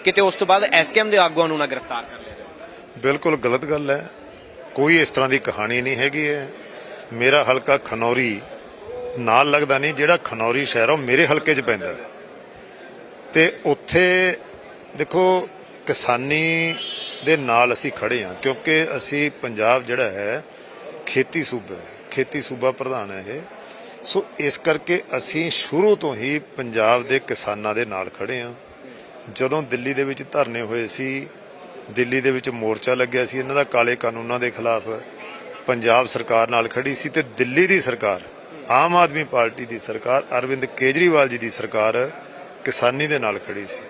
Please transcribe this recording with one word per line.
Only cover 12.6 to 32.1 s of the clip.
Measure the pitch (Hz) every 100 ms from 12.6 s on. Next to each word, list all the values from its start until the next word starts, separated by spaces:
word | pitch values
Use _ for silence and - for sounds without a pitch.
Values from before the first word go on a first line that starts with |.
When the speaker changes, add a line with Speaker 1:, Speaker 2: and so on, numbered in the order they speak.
| - - - - - - -
Speaker 2:
ਤੇ | - 165 - 156
ਉੱਥੇ | 143 - 165 180 180 185 - - - - - - -
ਦੇਖੋ | - 160 185 185 - - - - -
ਕਿਸਾਨੀ | 135 - 120 135 151 160 165 165 165 - - - - 131
ਦੇ | 156
ਨਾਲ | 127 117 123
ਅਸੀਂ | 117 143
ਖੜੇ | - 110 123
ਹਾਂ, | 95
ਕਿਉਂਕਿ | 92 135 131 - 156 160 135
ਅਸੀਂ | - 143 147 -
ਪੰਜਾਬ | 123 107 107 131
ਜਿਹੜਾ | 117 123
ਹੈ | 117 95 101 131 - - - - - - -
ਖੇਤੀ | 131 131 170
ਸੂਬਾ | 139 123 95
ਹੈ। | 90 85 - -
ਖੇਤੀ | - 127 147
ਸੂਬਾ | - 123 131
ਪ੍ਰਧਾਨ | 127 131 127 101
ਹੈ | 95 95
ਇਹ। | 135 175 - - - - -
ਸੋ | - 196 - -
ਇਸ | 147 -
ਕਰਕੇ | 165 151 - 175 - 131
ਅਸੀਂ | - 156 165
ਸ਼ੁਰੂ | - - 147 214 202
ਤੋਂ | 156
ਹੀ | 113 127 147
ਪੰਜਾਬ | 147 - 123 113 110 123 120
ਦੇ | 135
ਕਿਸਾਨਾਂ | - 120 - 104 107
ਦੇ | 107
ਨਾਲ | 117 95 95
ਖੜੇ | - 101 127
ਹਾਂ। | 120 120 - - - - - - -
ਜਦੋਂ | 98 127 151
ਦਿੱਲੀ | 135 120 127
ਦੇ | 135
ਵਿੱਚ | 139 139 -
ਧਰਨੇ | 147 127 117
ਹੋਏ | 107 117 110
ਸੀ, | - 131 135 - - - - - - -
ਦਿੱਲੀ | 110 120